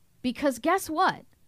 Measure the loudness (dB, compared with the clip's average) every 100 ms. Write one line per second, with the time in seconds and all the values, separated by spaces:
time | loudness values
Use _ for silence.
0 | _ _ -6 0 -2 0 0 0 0 0
1 | 2 0 -12 _